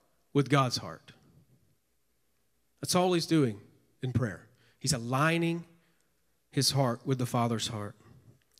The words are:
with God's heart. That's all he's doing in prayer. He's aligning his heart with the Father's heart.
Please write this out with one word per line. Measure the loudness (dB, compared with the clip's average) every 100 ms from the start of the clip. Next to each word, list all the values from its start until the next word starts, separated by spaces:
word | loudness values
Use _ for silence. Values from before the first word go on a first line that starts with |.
| _ _ _
with | 0 4
God's | 2 2 -2
heart. | -8 -14 -20 -20 _ -20 _ _ _ _ _ _ _ _ _ _ _ _ _ -12
That's | -2 2
all | 2
he's | 0 2
doing | 2 2 -2 -14 _ _ -10
in | -4
prayer. | -2 -2 -6 -16 _ _ _
He's | -4
aligning | -4 -2 0 2 2 0 -2 -8 _ _ _ _ _ _ _ _
his | 0 0
heart | 2 0 0 -2
with | -2
the | 0
Father's | 0 0 0 -4
heart. | -6 -10 -14 -20 -20 -20 -20 _